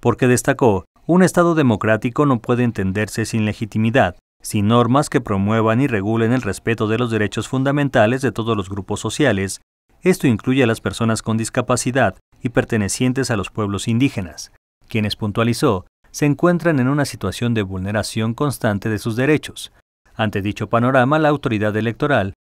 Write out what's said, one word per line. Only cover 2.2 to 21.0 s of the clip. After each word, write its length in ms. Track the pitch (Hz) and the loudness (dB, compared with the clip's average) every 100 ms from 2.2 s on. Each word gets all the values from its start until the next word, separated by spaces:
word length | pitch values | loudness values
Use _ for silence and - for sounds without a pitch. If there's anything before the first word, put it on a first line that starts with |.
no 160 | 147 123 | 2 2
puede 240 | - 120 | 0 0
entenderse 640 | 123 107 95 95 107 - 107 | 0 0 -2 -2 -4 -4 -4
sin 180 | 113 | -2
legitimidad, 720 | 107 101 107 107 113 123 101 - _ _ | -2 -2 -6 0 2 4 2 0 _ _
sin 280 | - 107 104 | -6 0 4
normas 420 | 120 120 131 151 | 4 4 2 2
que 100 | 139 | -2
promuevan 640 | 117 101 98 113 110 113 | -2 -2 0 2 2 2
y 60 | 139 | 2
regulen 440 | 113 98 113 113 | 0 0 0 2
el 80 | 127 | 0
respeto 480 | 104 92 - 117 107 | -2 -6 -4 -2 0
de 80 | 113 | 0
los 140 | 123 | 0
derechos 380 | 110 104 - - | 0 -2 -4 -4
fundamentales 760 | 131 135 143 143 123 107 127 | -2 0 0 0 2 2 2
de 100 | 131 | -2
todos 240 | 107 113 110 | -4 -4 -4
los 140 | 95 | -4
grupos 280 | 98 95 101 | -8 -8 -6
sociales. 600 | 113 - 147 98 95 - _ _ _ _ | -6 -2 0 0 -2 -6 _ _ _ _
Esto 260 | 180 185 151 | -2 2 2
incluye 360 | 110 - 131 | 0 0 2
a 40 | 123 | 2
las 140 | 110 | 0
personas 400 | 107 - 113 110 | -4 -2 -2 -2
con 160 | - 113 | -2 -2
discapacidad 800 | 110 - 117 123 - 127 110 - _ _ | -2 -4 -2 -2 0 0 0 -2 _ _
y 60 | 123 | -4
pertenecientes 840 | 139 - 113 98 - 127 127 127 | -2 0 -2 -2 0 0 0 -2
a 60 | 110 | -2
los 140 | 98 | -4
pueblos 380 | - 104 98 - | -6 -4 -4 -2
indígenas, 600 | 117 139 - 90 - - _ _ _ _ | 2 2 0 -8 -12 -20 _ _ _ _
quienes, 300 | 113 107 - | -4 -2 -2
puntualizó, 720 | 110 101 117 117 151 101 - _ _ | -4 0 0 2 0 0 -4 _ _
se 160 | - 147 | -2 0
encuentran 520 | 143 175 175 170 147 | 2 2 2 2 2
en 100 | 127 | 2
una 180 | 147 139 | 0 -2
situación 480 | 113 98 - 120 | -4 -6 -4 -2
de 80 | 113 | 0
vulneración 720 | 98 95 95 107 95 - 110 | -2 -4 -4 -2 -2 -2 -2
constante 560 | 113 147 123 120 101 113 | -2 -4 -2 -2 -2 -2
de 80 | 107 | -4
sus 180 | 120 110 | -4 -2
derechos. 560 | 135 151 - - - _ _ _ _ | 2 0 -2 -16 -18 _ _ _ _
Ante 280 | - 110 101 | -4 -2 -2
dicho 260 | 98 101 107 | -4 -4 -2
panorama, 500 | 117 120 131 | 0 2 4